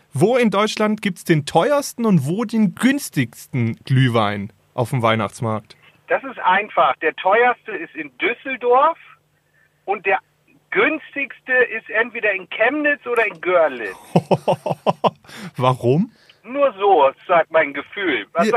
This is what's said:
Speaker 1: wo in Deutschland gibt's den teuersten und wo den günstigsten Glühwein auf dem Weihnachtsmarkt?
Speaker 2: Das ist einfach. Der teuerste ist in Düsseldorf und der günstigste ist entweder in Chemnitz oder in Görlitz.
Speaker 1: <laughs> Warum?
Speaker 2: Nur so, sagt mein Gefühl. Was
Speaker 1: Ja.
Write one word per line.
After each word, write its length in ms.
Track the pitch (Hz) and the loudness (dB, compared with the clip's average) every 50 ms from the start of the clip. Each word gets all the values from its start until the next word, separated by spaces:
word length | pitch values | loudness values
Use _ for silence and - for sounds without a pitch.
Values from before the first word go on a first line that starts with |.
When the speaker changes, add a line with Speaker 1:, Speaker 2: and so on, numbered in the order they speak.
| _ _ - | _ _ -2
Speaker 1:
wo 240 | 131 160 214 254 254 | 0 2 2 4 4
in 140 | 247 220 | 2 2
Deutschland 500 | 185 196 214 208 - - 214 208 214 214 | 2 0 0 -2 -2 -2 -2 -2 -2 -2
gibt's 240 | - 202 185 - - | -4 -4 -6 -4 0
den 200 | - 165 151 143 | 0 0 0 0
teuersten 600 | - - 165 175 262 294 285 285 - - - 233 | 0 0 2 2 2 2 0 -2 -4 -6 -2 0
und 200 | 220 190 165 127 | 2 4 4 2
wo 200 | 143 175 208 240 | 2 -2 -4 -4
den 300 | 214 - 226 214 185 - | -2 0 0 0 0 0
günstigsten 1000 | - - 247 277 285 - - - - 127 - - - - - - 131 117 113 113 - _ | 0 0 0 0 0 -4 -6 -4 -4 -4 -4 -6 -12 -14 -8 -4 -2 -2 -2 -4 -6 _
Glühwein 680 | - 135 131 131 127 113 117 107 101 104 101 98 101 - _ _ _ - | 0 2 2 2 2 2 2 0 0 -2 -4 -8 -10 -14 _ _ _ -6
auf 180 | 123 123 - | -6 -4 -4
dem 100 | - 127 | -2 0
Weihnachtsmarkt? 760 | 113 113 113 110 107 98 - - 120 113 110 107 - - - _ _ _ _ _ _ - | 0 0 0 0 -2 -4 -6 -6 -6 -6 -6 -6 -8 -12 -20 _ _ _ _ _ _ -4
Speaker 2:
Das 160 | - - 269 | -4 -4 -4
ist 160 | 269 220 - | -8 -10 -4
einfach. 560 | - 185 185 196 214 208 - 185 165 143 123 - | -2 0 0 0 -2 -2 0 2 2 2 0 0
Der 160 | 160 151 135 | -2 -4 -4
teuerste 560 | - - 185 202 233 247 247 233 - _ - | -2 0 2 2 4 4 2 0 -2 _ -12
ist 220 | 214 160 165 160 - | -12 -10 -12 -12 -12
in 200 | 151 156 143 - - | -12 -14 -14 -8 -6
Düsseldorf 800 | - 220 240 - - 269 262 220 247 247 240 262 285 320 339 - - - - _ _ _ _ _ _ _ _ _ _ _ _ _ _ | -4 -4 -4 -6 -8 -10 -8 -4 0 2 4 4 4 2 0 -2 -8 -20 -20 _ _ _ _ _ _ _ _ _ _ _ _ _ _
und 200 | - 196 214 170 | -6 -6 -4 -2
der 140 | 190 196 - - _ _ _ _ _ _ _ _ _ | -2 -2 -2 -4 _ _ _ _ _ _ _ _ _
günstigste 840 | - 185 226 294 311 302 - - - 285 277 226 - - _ - | -2 0 0 0 0 -4 -8 -10 -10 -8 -8 -8 -10 -12 _ -2
ist 380 | 254 254 247 - 214 220 - - | 0 0 0 0 -2 -8 -10 -6
entweder 420 | - 214 233 240 208 233 196 214 | -4 -2 -2 -4 -4 -4 -2 -2
in 160 | 196 190 180 - | -2 -4 -6 -8
Chemnitz 560 | - - 220 247 285 302 294 294 285 - - | -4 -2 -2 0 0 0 -2 -2 -2 -4 -4
oder 200 | 240 240 233 226 208 | -4 -2 -2 -2 -2
in 140 | 180 160 | -4 -6
Görlitz. 560 | 151 170 180 170 160 147 131 120 110 98 92 - - - - | -2 0 2 2 2 2 0 -4 -10 -10 -12 -14 -6 -2 0
Speaker 1:
<laughs> 640 | 180 - - 180 - - - 175 - - 151 147 - - - 190 - - - - _ _ - - - 214 175 - - | 0 0 0 0 0 0 0 -2 -2 -2 -6 -8 -4 -2 -4 -2 0 0 -2 -2 _ _ -20 -18 -16 -16 -12 -6 0
Warum? 540 | 127 127 123 113 113 120 131 160 214 - - _ _ _ _ _ - | 0 0 0 2 2 2 2 2 0 -2 -6 _ _ _ _ _ -16
Speaker 2:
Nur 300 | 214 359 - 277 269 - - | -10 -2 0 0 0 0 0
so, 300 | - 202 - 160 139 269 - _ - - | 2 4 4 6 4 4 2 _ -2 0
sagt 240 | 185 165 - - | 2 2 2 2
mein 220 | 160 160 156 143 139 | 2 0 0 0 -4
Gefühl. 540 | 143 131 - - 202 196 175 135 110 98 - - | -10 -12 -12 -10 -6 -4 -2 -2 -4 -4 -4 -2
Was 120 | 160 185 | -2 0
Speaker 1:
Ja. 60 | 220 220 | 2 2